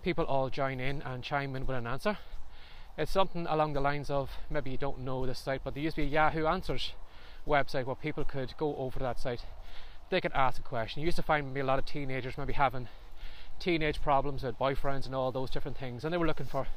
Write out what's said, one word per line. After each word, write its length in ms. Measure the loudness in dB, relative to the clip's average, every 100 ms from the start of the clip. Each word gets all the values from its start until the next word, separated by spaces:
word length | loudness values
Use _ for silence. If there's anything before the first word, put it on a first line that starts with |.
people 240 | -2 -2 2
all 240 | 2 2
join 300 | 0 -2 -2
in 240 | -2 -2
and 200 | -4 -8
chime 320 | -4 -4 -4 -2
in 120 | 0
with 100 | 0
an 80 | 0
answer. 320 | -2 -2 -2 -6 -6 -6 -8 -12 -14 -12 -6
It's 140 | 0
something 340 | 4 4 2 -2
along 260 | 0 2
the 60 | 2
lines 300 | 0 0 -2
of, 220 | -2 -2 -4 -2
maybe 220 | 0 0
you 60 | 0
don't 220 | 0 -2
know 260 | -2 -2 0
this 140 | -2
site, 220 | -2 -4
but 120 | -4 -4
there 80 |
used 140 | -2 0
to 40 |
be 60 | 2
a 40 |
Yahoo 360 | 4 4 4 0
Answers 460 | 0 0 0 -2 -4 -8 -10 -12 -8 0
website 380 | 2 2 0 -2
where 100 | -4
people 300 | -4 2 2
could 300 | 2 -4 -4
go 180 | -4 -2
over 220 | -4 -2
to 60 |
that 160 | 0 2
site. 220 | 0 0 -6 -10 -6 -6 -6 -8 -2
They 100 | -2
could 120 | 0
ask 260 | 4 4 4
a 40 |
question. 380 | 2 -2 -2 0
You 40 | 4
used 120 | 4
to 60 |
find 240 | 4 2 0
maybe 120 | -2
a 60 | 2
lot 140 | 2
of 60 | 4
teenagers 520 | 2 0 -2 -4 -4
maybe 160 | 2
having 340 | 4 4 2 -6 -10 -10 -6 -6 -4 -4 -2
teenage 420 | 0 2 2 2
problems 420 | 4 4 2 -2
with 140 | -4 -2
boyfriends 480 | 0 2 4 4 2
and 80 |
all 180 | 0 -2
those 180 | 0 2
different 280 | 2 2 -2
things, 260 | -4 -4
and 100 | -4
they 40 | 0
were 100 | 4
looking 180 | 4 4
for 200 | 0 0